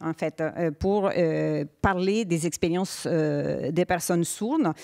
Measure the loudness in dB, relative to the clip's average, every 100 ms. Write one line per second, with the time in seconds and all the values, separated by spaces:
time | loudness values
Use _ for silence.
0 | -6 -2 -4 -2 -4 0 -2 0 0 2
1 | 2 2 2 2 0 0 -4 -2 0 2
2 | 2 0 0 0 -2 0 0 0 -2 -4
3 | -2 2 2 0 -2 -2 -2 0 0 0
4 | 0 0 0 -2 -2 0 0 -2